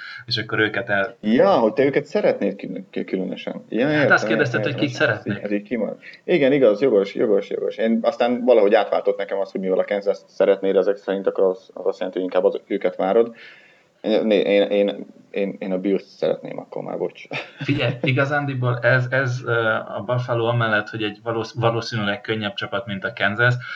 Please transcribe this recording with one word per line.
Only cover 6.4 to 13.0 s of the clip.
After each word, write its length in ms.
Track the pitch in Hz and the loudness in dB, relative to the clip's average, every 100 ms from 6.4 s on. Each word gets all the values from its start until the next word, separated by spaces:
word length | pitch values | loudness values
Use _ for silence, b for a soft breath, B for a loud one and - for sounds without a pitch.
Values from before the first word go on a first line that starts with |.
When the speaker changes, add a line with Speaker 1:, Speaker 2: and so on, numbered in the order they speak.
| 131 | 4
Speaker 2:
igaz, 280 | 143 123 104 | 6 4 4
jogos, 340 | 135 104 98 | 4 4 2
jogos, 360 | - 120 98 - | 0 2 2 0
jogos. 260 | - 101 - | -4 -4 -2
Én 220 | 113 113 | 0 2
aztán 420 | 113 - 120 123 | 0 0 0 2
valahogy 300 | 123 117 101 | 4 6 6
átváltott 440 | 107 101 92 101 98 | 4 4 0 0 -2
nekem 200 | 95 98 | -4 -4
az, 120 | 95 | -4
hogy 100 | 101 | -4
mivel 180 | 92 92 | 0 0
a 60 | |
Kansas 340 | 92 101 101 95 - | 0 -2 -2 -4 -10
szeretnéd, 500 | - 98 95 98 95 | 0 2 4 2 2
ezek 200 | 95 101 | 2 -2
szerint 300 | - 98 98 | -4 -2 -2
akkor 180 | - | 0
az, 260 | 95 92 - | 0 0 -8
az 120 | - 92 | -6 -6
azt 120 | - | -4
jelenti, 200 | 90 90 | -6 -4
hogy 80 | 90 | -2
inkább 160 | 92 | 0
az, 160 | 98 - - | 0 0 -4
őket 300 | 101 - | -2 -2
várod. 380 | - | -2